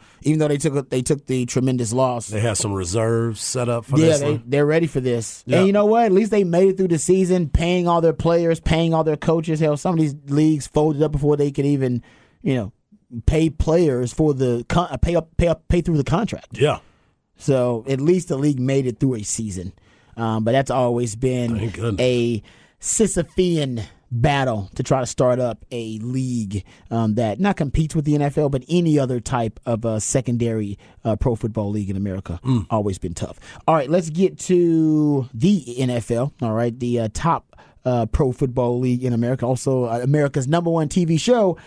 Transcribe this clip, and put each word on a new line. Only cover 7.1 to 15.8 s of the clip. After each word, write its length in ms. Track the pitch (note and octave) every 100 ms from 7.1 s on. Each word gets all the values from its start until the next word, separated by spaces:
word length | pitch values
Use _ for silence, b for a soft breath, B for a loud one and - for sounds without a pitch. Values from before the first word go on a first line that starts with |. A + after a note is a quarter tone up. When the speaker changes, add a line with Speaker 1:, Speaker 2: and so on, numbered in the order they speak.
| F#3+ F3+ F#3 D#3
Speaker 1:
paying 380 | - E3+ F3+ F3
all 140 | E3+
their 120 | E3
players, 460 | D#3+ E3 E3+ E3+ D#3+
paying 360 | - D#3+ E3 D#3+
all 80 |
their 120 | D#3 D3
coaches. 420 | - E3 D#3+ D#3
Hell, 180 | D#3 D3
some 160 | F#3+
of 60 | E3
these 160 | D#3 D3 C#3
leagues 380 | C#3+ D#3 D3+ -
folded 380 | D3+ D#3 C#3+
up 80 | D3+
before 260 | D3 D3 D3
they 140 | C#3+
could 160 | C#3+ C#3
even, 340 | C#3+ B2+ A#2+ - b b b
you 140 | G3+ C3
know, 160 | F#2+ - _ _ _ A#2 -
pay 240 | D#3 D#3+
players 600 | D3+ D#3+ E3 D#3+ B2 A#2+
for 220 | - D#3
the 320 | C3 B2+ A#2+ -
con-, 200 | E3+ F3
uh, 80 | C3+
pay 180 | - E3+
up, 220 | - -
pay 120 | E3+
up, 180 | D#3 -
pay 140 | F3